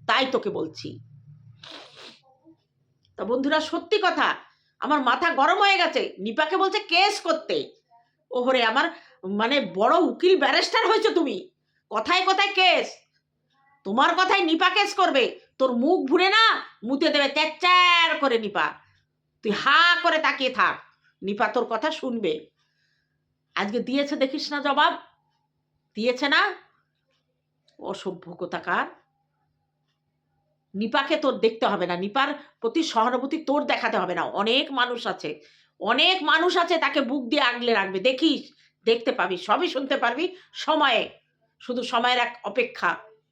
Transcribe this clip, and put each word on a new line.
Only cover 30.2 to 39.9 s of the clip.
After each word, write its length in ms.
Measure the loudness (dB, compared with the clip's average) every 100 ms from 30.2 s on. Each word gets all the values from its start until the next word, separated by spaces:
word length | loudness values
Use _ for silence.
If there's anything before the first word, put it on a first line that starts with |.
| _ _ _ _ _
নিপাকে 420 | -8 -2 -2 0 0
তোর 220 | 0 2
দেখতে 280 | 0 0 -2
হবে 200 | 0 -2
না, 100 | -4
নিপার 320 | -2 -2 -2 -4 -12 _
প্রতি 220 | -4 -2
সহানুভূতি 560 | -2 0 0 0 -4 -6
তোর 200 | -2 0
দেখাতে 320 | 0 -2 0 -2
হবে 160 | -2
না। 80 | -2
অনেক 500 | -4 -2 0 0 0
মানুষ 340 | -2 -4 -4 -8
আছে, 340 | -8 -8 -12 -16 _ _ -8
অনেক 420 | -2 2 2 2
মানুষ 340 | 2 2 2 2
আছে 220 | 2 0
তাকে 220 | 0 0
বুক 220 | -2 -4 -2
দিয়ে 140 | 0
আগলে 300 | 0 0 0
রাখবে। 280 | 0 0 0
দেখিস, 400 | 0 2 0 0 -6 _ _ _
দেখতে 280 | 0 0 0
পাবি, 240 | -2 -2 -2
সবই 320 | -2 0 0
শুনতে 280 | -4 -4